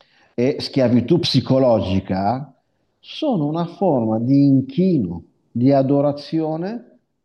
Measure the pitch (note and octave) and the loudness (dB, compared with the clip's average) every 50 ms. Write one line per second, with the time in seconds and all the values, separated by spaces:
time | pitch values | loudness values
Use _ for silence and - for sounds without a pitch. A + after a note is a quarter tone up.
0 | _ _ _ _ _ _ _ - A#2+ C3 D3 - - - - C#3 A2+ A2 A#2 B2 | _ _ _ _ _ _ _ -2 -2 -2 -2 -4 -8 -6 -2 0 2 4 2 2
1 | A2+ - E3+ E3 - - - C3+ - - C3 C3 C3+ B2+ A#2 G#2+ F#2+ F#2 F#2+ G2 | 2 2 0 0 0 0 0 0 0 2 0 2 4 4 2 2 0 0 -2 -4
2 | - - G2 F#2+ G2 G2+ A#2 C3 D3+ - _ _ _ _ _ _ _ _ _ _ | -2 -2 -4 -2 -2 -2 -4 -4 -8 -14 _ _ _ _ _ _ _ _ _ _
3 | _ - - - - D4+ B3+ F3+ D3 D3 D3+ E3 E3+ E3 E3+ - G3+ F#3 D3+ B2+ | _ -20 -12 -6 -4 -2 -2 -2 -2 -2 -4 -4 -6 -6 -6 -2 0 0 2 0
4 | A2+ A2 A2 A2 A#2 B2 C#3 C#3 C#3+ C#3+ C3+ C3+ B2 - - - F3+ F#3+ F3 D3 | 0 0 -2 -2 0 2 4 4 4 4 4 2 2 0 -2 0 0 2 2 0
5 | G#2+ F2 E2+ E2+ - _ _ _ _ _ _ - A#2+ C3+ C#3 C#3 C3+ C3 C#3+ C#3+ | -2 -4 -6 -10 -14 _ _ _ _ _ _ 0 2 4 4 4 2 2 2 2
6 | C#3+ D3 C#3 C#3+ - - - D#3+ D#3+ D#3 D#3 D#3+ E3+ F#3+ A3+ A#3+ - _ _ _ | 2 0 -2 -4 -10 -6 -4 -4 -4 -4 -6 -6 -8 -8 -10 -12 -14 _ _ _
7 | _ _ _ _ _ | _ _ _ _ _